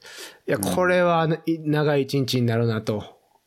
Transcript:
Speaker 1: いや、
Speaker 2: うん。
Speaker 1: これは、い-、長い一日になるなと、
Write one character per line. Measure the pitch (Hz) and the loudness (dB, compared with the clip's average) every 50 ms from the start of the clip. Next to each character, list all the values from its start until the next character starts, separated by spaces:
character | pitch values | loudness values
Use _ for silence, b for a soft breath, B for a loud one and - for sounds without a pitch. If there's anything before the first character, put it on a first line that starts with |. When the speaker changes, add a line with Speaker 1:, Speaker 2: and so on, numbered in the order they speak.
| B B B B B B B B B | B B B B B B B B B
Speaker 1:
い | - | -4
や、 | - - | -2 -2
Speaker 2:
う | |
ん。 | |
Speaker 1:
こ | - 185 180 180 180 | -2 -2 0 0 2
れ | 180 180 180 | 2 4 4
は、 | 175 175 170 165 165 156 165 156 - | 4 4 2 2 2 0 0 -2 -2
い-、 | 165 165 160 | -2 -4 -2
長 | 156 151 147 151 151 151 147 | -2 0 0 0 2 2 2
い | 139 | 0
一 | 135 131 - 139 | 0 0 0 -2
日 | 131 117 127 127 | 0 0 0 2
に | 120 | 2
な | 117 113 | 2 2
る | 117 120 117 | 2 0 0
な | 110 107 | 0 -2
と、 | - - 107 104 - - - _ _ _ _ _ _ | -2 -4 -4 -6 -8 -12 -18 _ _ _ _ _ _